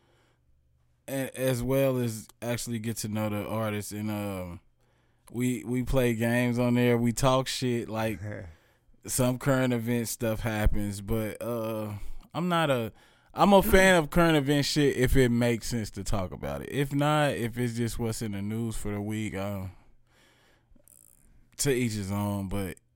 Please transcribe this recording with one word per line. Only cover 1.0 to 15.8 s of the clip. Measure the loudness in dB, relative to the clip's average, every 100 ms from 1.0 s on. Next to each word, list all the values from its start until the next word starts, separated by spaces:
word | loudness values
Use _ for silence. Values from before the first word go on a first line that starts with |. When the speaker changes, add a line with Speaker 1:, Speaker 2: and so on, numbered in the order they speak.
| -10
Speaker 1:
And | -6 -6 -2
as | -2 0
well | 0 2 2 2
as | -2 -4 -12 -12
actually | -6 -6 -4 -6
get | -6 -6
to | -4
know | -2 -2
the | -2 -4
artist. | -4 -2 -4 -6
And, | -6 -6
um, | -4 -6 -6 -10 -12 _ _ _ _ _ _ -14
we, | -4 -2 -2
we | -4 -4
play | 0 2 2
games | 2 0 2 0 2
on | 2
there. | 4 4 4
We | 2
talk | 2 2 2 0
shit. | -4 -2 -2 -4
Like, | -4 -4 -4 -8 -12 -14 -18
Speaker 2:
<laughs> | _ _ _ -20 -6
Speaker 1:
some | 0 0 0
current | 0 2 2
event | 0 0 -2 -2
stuff | -4 -2 -2
happens, | -2 2 2 2 -2 -4
but, | -4 -4 -4 -6
uh, | -6 -6 -4 -6 -6 -6 -6 -8 -8
I'm | -6 0
not | 2 2
a, | 0 -2 -8 -20 _ _
I'm | 2 6
a | 8
fan | 8 6 8 6
of | 4
current | 4 6 4
event | 4 2
shit | 2 2 2 4
if | 4 6
it | 6
makes | 4 2 0 -2
sense | -4